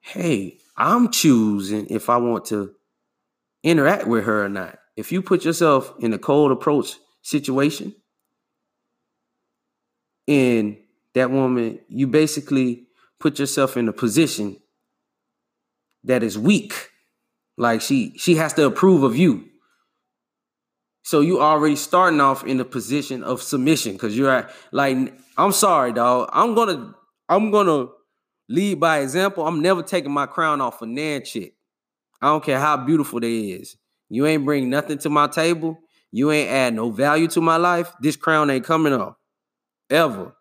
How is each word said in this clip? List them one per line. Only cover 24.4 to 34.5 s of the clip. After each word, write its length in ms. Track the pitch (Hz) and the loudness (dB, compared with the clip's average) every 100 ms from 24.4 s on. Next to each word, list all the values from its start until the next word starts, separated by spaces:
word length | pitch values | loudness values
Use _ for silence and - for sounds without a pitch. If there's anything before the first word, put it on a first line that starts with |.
| 110 - - | -2 -18 -8
like, 480 | 139 139 131 131 - _ - | -2 0 0 -4 -8 _ 0
I'm 140 | 185 | 0
sorry, 420 | 190 208 160 127 | 2 2 2 2
dog. 360 | 117 120 123 - | 0 2 2 0
I'm 240 | - 226 | 0 2
gonna, 400 | 220 226 160 113 - _ _ - | 2 0 -2 -8 -20 _ _ 0
I'm 220 | 180 220 | 0 2
gonna 380 | 208 190 147 123 - _ _ _ _ _ | 2 4 2 -2 -10 _ _ _ _ _
lead 300 | 131 202 165 | -2 0 0
by 200 | 165 156 | 2 2
example. 480 | 139 151 196 190 156 | 0 -2 -2 -2 -4
I'm 140 | 165 | 0
never 200 | 165 185 | 0 0
taking 300 | 160 180 143 | 0 -4 -2
my 140 | 143 135 | -4 -4
crown 340 | - 160 147 | -2 -2 0
off 180 | 127 - | -4 -6
for 80 | 113 | -10
nan 380 | 123 156 143 | -8 -6 -6
chick. 320 | - 113 90 _ _ _ _ _ _ _ | -8 -12 -12 _ _ _ _ _ _ _
I 60 | 139 | 0
don't 180 | 151 | 0
care 160 | 143 131 | 0 0
how 160 | 147 147 | 0 0
beautiful 420 | 127 160 139 120 | 0 0 0 -4
they 200 | 117 117 | -4 -4
is. 380 | 104 92 - - _ _ _ | -6 -10 -14 -20 _ _ _
You 160 | 110 147 | -2 0
ain't 180 | 156 | 0
bring 240 | 139 | 0